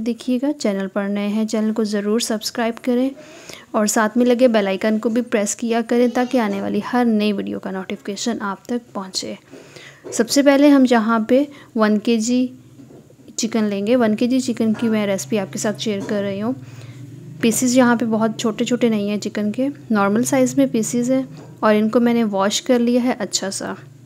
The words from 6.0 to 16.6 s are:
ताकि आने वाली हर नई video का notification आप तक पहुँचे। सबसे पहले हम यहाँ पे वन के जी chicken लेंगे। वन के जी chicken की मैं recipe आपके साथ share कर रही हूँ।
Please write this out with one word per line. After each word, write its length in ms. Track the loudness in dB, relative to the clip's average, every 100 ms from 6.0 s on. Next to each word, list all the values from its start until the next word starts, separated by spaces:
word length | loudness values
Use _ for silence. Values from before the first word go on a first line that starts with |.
| 2
ताकि 280 | 2 0 0
आने 220 | 0 -2
वाली 200 | -4 -4
हर 220 | -2 0 2
नई 260 | 2 2
video 260 | -2 -4 -6
का 120 | -6
notification 680 | -8 -8 -10 -8 -6 -4 -4
आप 220 | -6 -8 -6
तक 140 | -8 -6
पहुँचे। 420 | -12 -8 -8 -8 -12 -16 -20 -20 -20 -20 -18 -6
सबसे 320 | -2 0 4
पहले 260 | 6 6 8
हम 180 | 8 6
यहाँ 380 | 4 2 0 4
पे 180 | 2 2 -6 -6 0
वन 200 | 2 2
के 180 | 2 0
जी 200 | 2 0 -2 -6 -20 -20 -20 -20 -20 -20 -18
chicken 340 | -6 -2 0
लेंगे। 320 | 0 0 2 4
वन 180 | 4
के 120 | 2 2
जी 140 | 2
chicken 340 | 0 0 0
की 140 | 0 0
मैं 180 | 0 0
recipe 300 | -2 -2 -4
आपके 200 | -4 -4
साथ 200 | -4 -2
share 260 | -4 -4
कर 180 | -2 -2
रही 160 | -2 -4
हूँ। 140 | -4 -6